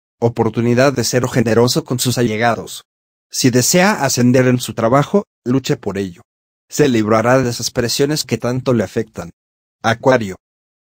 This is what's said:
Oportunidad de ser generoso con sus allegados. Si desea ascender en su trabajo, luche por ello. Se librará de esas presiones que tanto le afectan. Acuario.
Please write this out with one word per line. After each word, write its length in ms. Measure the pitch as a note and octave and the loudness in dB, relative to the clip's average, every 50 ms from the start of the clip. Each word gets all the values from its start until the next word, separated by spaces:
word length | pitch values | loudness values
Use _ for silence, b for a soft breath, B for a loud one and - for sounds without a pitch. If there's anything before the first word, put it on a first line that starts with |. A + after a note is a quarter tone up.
| _ _ _ _ | _ _ _ _
Oportunidad 720 | A#2 A#2 A#2 A#2 A2 A2 G#2+ A#2+ A#2 A#2+ A#2+ A#2+ C3+ C#3+ | -2 0 0 0 -2 -2 -2 0 0 2 2 2 2 2
de 120 | C3 B2 A2+ | 2 0 -2
ser 220 | - - B2 B2 B2 | -2 0 0 0 0
generoso 540 | - C3 A2+ A#2 A2 A#2 A#2+ B2+ - D#3+ | 0 0 0 2 2 2 2 2 2 -2
con 160 | - - C3+ A#2+ | -4 -4 -4 -2
sus 200 | - B2+ A#2 C3 | -2 -2 0 0
allegados. 680 | A#2+ A2+ G#2+ G#2+ A#2 A#2+ A2 G#2 E2+ - - - - _ _ _ _ _ _ _ _ _ | 0 -2 0 0 0 0 0 -2 -6 -12 -16 -18 -20 _ _ _ _ _ _ _ _ _
Si 180 | - - - B2+ | -4 -2 0 2
desea 560 | B2 B2+ B2 - - F3+ F#3 G#3 G#3+ - C#3 | 2 2 2 2 2 2 2 2 0 0 -2
ascender 440 | C3 - B2+ B2 B2 B2 C3 B2+ B2+ | -2 0 2 2 4 4 4 4 2
en 120 | B2 B2 | 0 0
su 140 | - - G#2+ | -2 -6 -4
trabajo, 500 | - A2+ A2+ B2+ C#3+ C#3+ - - G3+ - - _ _ - | -2 0 2 2 2 2 2 0 -2 -2 -4 _ _ -4
luche 340 | A#2+ B2+ C3+ - - C#3+ - | -2 -2 -2 -2 -2 -4 -4
por 180 | - G2+ F#2 | -4 -6 -6
ello. 240 | G2 G2+ F#2 F2 - _ _ _ _ _ _ _ _ _ _ | -4 -6 -6 -10 -14 _ _ _ _ _ _ _ _ _ _
Se 220 | - - D3 C3+ | 0 0 2 2
librará 480 | A#2+ A2 G#2+ G#2+ A2 A2+ A2 A#2+ B2+ C3+ | 2 2 2 2 2 2 4 2 2 2
de 60 | B2+ A#2+ | 2 0
esas 220 | A#2+ - A#2+ - | -4 -6 -8 -6
presiones 540 | - C3 A#2+ A2+ - - C#3 C#3+ D#3 D3+ - | -4 -4 -4 -2 -2 -2 -2 -2 -2 -4 -4
que 120 | - A#2+ | -4 -4
tanto 380 | A2+ - A#2+ B2 B2+ A#2+ C#3 B2 | -4 -2 -4 -4 -2 -2 0 0
le 100 | A2 G2 | 0 0
afectan. 460 | F#2 - A#2 G#2+ - - - F2 E2+ - _ _ _ _ _ _ _ _ _ | -2 -4 -6 -6 -6 -10 -12 -12 -12 -16 _ _ _ _ _ _ _ _ _
Acuario. 540 | - A3+ A3+ - - C3+ B2+ A#2+ G#2+ F#2+ F2+ - _ _ _ _ _ _ _ _ | -2 -2 -2 0 2 2 2 2 0 -4 -10 -12 _ _ _ _ _ _ _ _